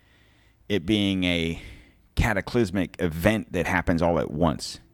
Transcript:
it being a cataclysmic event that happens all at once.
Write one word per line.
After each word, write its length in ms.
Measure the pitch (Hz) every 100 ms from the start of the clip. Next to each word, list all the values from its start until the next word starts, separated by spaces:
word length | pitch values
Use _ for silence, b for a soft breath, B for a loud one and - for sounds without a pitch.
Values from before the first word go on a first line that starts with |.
| b b b b b b -
it 160 | 101
being 380 | 82 107 98 95
a 360 | 90 87 82 80 B B B B _
cataclysmic 840 | - 117 98 - 120 107 95 87 -
event 520 | 87 80 90 110 -
that 140 | 87 80
happens 360 | 90 82 85
all 160 | 85 85
at 120 | -
once. 500 | 73 82 58 - - -